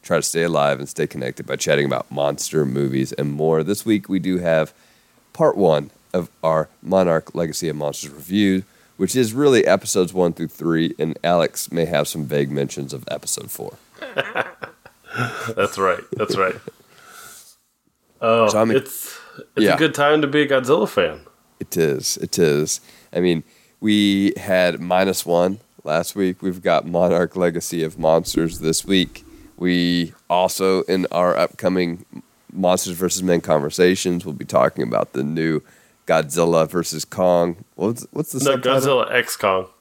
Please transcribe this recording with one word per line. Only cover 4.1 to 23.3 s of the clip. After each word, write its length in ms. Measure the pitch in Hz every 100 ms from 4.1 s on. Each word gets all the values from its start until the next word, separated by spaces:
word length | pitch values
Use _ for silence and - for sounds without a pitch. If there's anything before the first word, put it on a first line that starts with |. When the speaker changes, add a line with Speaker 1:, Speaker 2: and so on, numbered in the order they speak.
| 95
Speaker 1:
do 180 | 90 90
have 340 | 87 80 78 _ _ _ _ _ _
part 240 | - 156 -
one 340 | 90 76 73 _ _
of 160 | 92 82 _
our 240 | 80 80 78 _
Monarch 520 | - 95 90 80 - -
Legacy 320 | 85 76 82
of 60 | 76
Monsters 340 | 73 73 76
review, 520 | 71 82 98 101 95 95 _ _ -
which 160 | 95 131
is 180 | 117
really 320 | 117 147 120 78
episodes 480 | 95 - - 90
one 200 | 92 87
through 140 | 82 82
three, 440 | - 82 82 82 -
and 180 | 80 76
Alex 480 | 85 87 76 - -
may 140 | 82 82
have 220 | 76 76
some 180 | 80 69
vague 240 | 71 71
mentions 400 | 71 69 - 69
of 120 | 67 -
episode 400 | - - - -
four. 260 | - - - _ -
Speaker 2:
<laughs> 160 | 523 - - - 185 - - - - _ - 113 117 - - -
That's 220 | 101 -
right. 260 | 98 87 -
That's 220 | 120 107 95
right. 180 | 92 - - _ _ - - - - - - _ _ _ _ _ _ _
Oh, 260 | 113 113 107
Speaker 1:
So, 100 | 107
I 40 | 113
mean, 120 | 135
Speaker 2:
it's, 400 | - - - - - - - -
it's 100 | 104
Speaker 1:
yeah. 100 | 85
Speaker 2:
a 20 |
good 160 | 160
time 280 | - 143 156
to 60 | 147
be 140 | 147
a 40 | 143
Godzilla 400 | 135 123 160 208
fan. 340 | - 85 78 - _ _ _
Speaker 1:
It 160 | - 87
is. 400 | 80 67 - -
It 220 | - -
is. 400 | 80 73 76 - - - _
I 80 | -
mean, 240 | 90